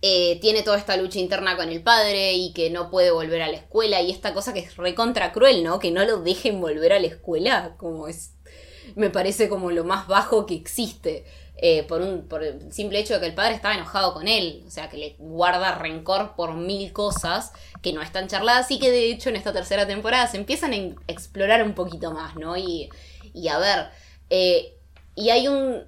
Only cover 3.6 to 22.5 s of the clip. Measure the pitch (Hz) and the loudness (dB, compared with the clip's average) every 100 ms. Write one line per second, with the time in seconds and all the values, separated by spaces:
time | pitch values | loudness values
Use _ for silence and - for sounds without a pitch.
3.6 | - 214 220 190 175 185 208 190 196 208 | -2 0 2 2 0 -2 -6 -4 -6 -8
4.6 | 170 - 180 180 233 233 180 196 262 220 | -10 -6 -4 0 0 0 -2 6 6 6
5.6 | 165 180 185 170 208 214 170 185 240 202 | 2 0 0 2 2 2 0 0 0 -2
6.6 | 170 151 165 196 165 - - 160 202 233 | -2 2 4 4 2 -4 -4 0 2 2
7.6 | 170 - 175 160 156 165 - - - - | 0 -10 -10 -8 -10 -12 -16 -20 -20 -20
8.6 | - - - 202 208 202 185 202 208 196 | -20 -20 -16 0 0 2 0 2 0 2
9.6 | 180 170 165 196 185 196 208 220 208 165 | -2 -2 0 -2 2 2 4 2 2 -6
10.6 | - - 220 - 170 156 - - - - | -6 -6 -6 -4 -6 -6 -10 -20 -20 2
11.6 | 170 160 147 165 185 180 - 160 156 139 | 4 4 2 -2 -2 -4 -8 -6 -6 -8
12.6 | - - 208 202 214 208 170 165 214 226 | -12 -8 -4 -2 0 -2 -2 0 -2 0
13.6 | 202 202 160 202 185 156 180 220 175 143 | -2 -4 -4 -2 -2 -2 0 0 0 -8
14.6 | - - 151 147 151 - 156 165 175 180 | -16 -14 -12 -12 -12 -14 -14 0 2 2
15.6 | 190 - 160 160 156 190 208 - 165 160 | 0 -2 -6 -8 -2 -2 -2 -4 -6 -4
16.6 | 175 196 196 - 208 185 170 190 220 - | -6 -6 -6 -4 -4 -2 -2 -4 -6 -16
17.6 | - - 180 156 156 190 185 196 220 247 | -20 -8 -6 -6 -6 -6 -4 -2 4 4
18.6 | 254 262 262 247 233 233 254 214 202 185 | 4 2 4 4 2 0 -4 -2 -2 -4
19.6 | 180 196 202 196 220 254 240 196 202 285 | -2 0 0 -2 0 2 2 -2 -4 -2
20.6 | 311 214 185 - - 165 - 196 196 226 | -2 -2 -6 -10 -10 -12 -10 -2 4 4
21.6 | 214 190 180 160 165 156 160 165 160 | 4 -2 -6 -6 -8 -8 -10 -10 -8